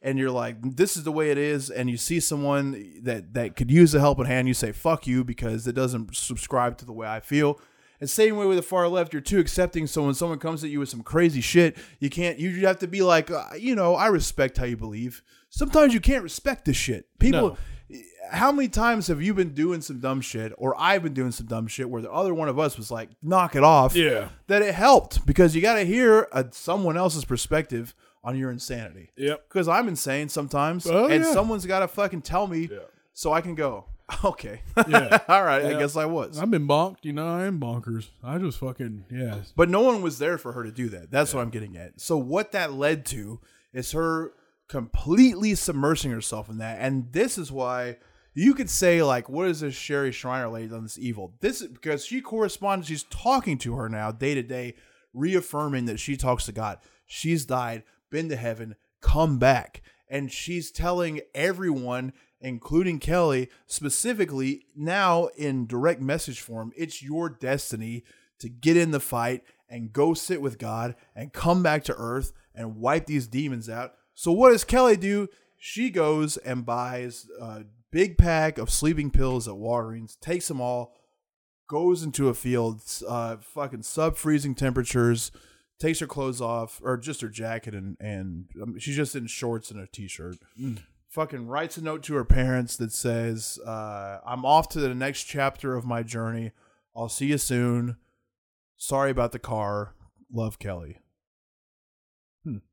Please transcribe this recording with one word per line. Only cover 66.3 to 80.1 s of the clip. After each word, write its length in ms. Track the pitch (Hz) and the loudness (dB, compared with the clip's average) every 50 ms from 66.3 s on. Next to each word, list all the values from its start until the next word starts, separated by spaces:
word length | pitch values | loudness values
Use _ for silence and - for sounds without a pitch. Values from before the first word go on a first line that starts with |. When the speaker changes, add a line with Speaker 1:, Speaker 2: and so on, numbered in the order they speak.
| 127 - | -10 -12
Speaker 1:
form, 320 | - - 117 113 110 113 - | -14 -14 -12 -12 -12 -12 -10
"It's 260 | - 165 156 - - 131 | -10 -10 -10 -10 -14 -12
your 260 | 139 147 160 170 165 | -8 -6 -4 -4 -6
destiny 760 | 127 113 - 127 135 143 - - - 113 110 113 117 120 - _ _ _ _ _ _ _ | -6 _ -2 -2 -2 -2 -2 -6 -8 -8 -8 -8 -10 -12 -12 _ _ _ _ _ _ _
to 80 | - 117 | -16 -16
get 280 | 120 120 123 156 165 | -16 -2 2 4 4
in 140 | 170 170 165 | 6 4 4
the 100 | 151 139 | 0 -2
fight 420 | - - - 120 117 120 127 123 _ _ _ _ _ _ | -4 -2 -4 -2 -2 -2 -2 -4 _ _ _ _ _ _
and 240 | - 120 117 113 107 | -12 -12 -12 -8 0
go 200 | 135 143 160 165 | 2 2 2 2
sit 300 | 160 - - 185 160 139 | 0 -2 -6 -6 -4 -4
with 160 | 139 117 110 | -6 -6 -6
God 360 | 123 110 110 113 117 120 120 _ _ _ _ | -8 -8 -6 -6 -6 -6 -8 _ _ _ _
and 180 | - 113 147 _ | -16 -16 -14 _
come 300 | - - 170 175 185 180 | -4 0 2 2 4 4
back 200 | 165 151 156 131 | 2 2 0 -2
to 100 | - - | -4 -6
earth 360 | - 117 117 120 131 135 - - - _ _ _ | -6 -4 -6 -6 -6 -6 -8 -12 -16 _ _ _
and 220 | - 117 113 110 | -12 -12 -12 -10
wipe 300 | 107 113 127 143 165 160 | -4 0 0 0 0 -2
these 200 | - 151 143 123 | -2 -4 -4 -4
demons 420 | 113 110 131 151 147 131 120 110 113 | -2 -4 -4 -4 -4 -6 -8 -10 -10
out." 240 | 113 117 123 127 _ _ _ _ _ | -10 -10 -10 -12 _ _ _ _ _
So 180 | - - 170 170 | -6 0 0 4
what 180 | 196 247 254 240 | 8 8 8 8
does 120 | 214 - | 8 4
Kelly 320 | - - 247 254 247 220 | 2 4 6 6 6 6
do? 320 | 185 175 196 202 202 202 196 _ _ _ _ _ _ | 4 2 0 0 0 -2 -4 _ _ _ _ _ _
She 320 | - - - 208 240 254 | -18 -14 -6 -4 -4 -2
goes 460 | 185 185 160 151 156 156 151 151 147 - | 0 0 2 2 2 2 0 -2 -4 -6
and 260 | - 131 127 123 120 | -6 -8 -6 -6 -6
buys 640 | 117 117 120 123 123 127 123 123 123 120 - - _ - - | -6 -4 -4 -4 -6 -8 -8 -10 -10 -12 -14 -20 _ -18 -16
a 240 | 120 113 107 107 107 104 107 117 _ _ | -14 -14 -14 -14 -16 -20 _ _ _ _
big 260 | - 160 190 208 165 | 2 2 2 2 8
pack 400 | - 175 175 165 160 156 156 156 - | 6 6 8 8 2 2 0 -2 -4
of 120 | - - | -6 -2
sleeping 400 | - - - 156 165 151 147 143 | -2 0 2 0 0 0 -2 2
pills 360 | - - 135 131 127 127 113 117 | 2 2 2 4 0 -2 -4 -6
at 60 | 101 | -10
Walgreens, 640 | 98 107 113 120 120 113 110 113 113 113 110 | -8 -4 -4 -2 -2 -4 -6 -8 -12 -14 -16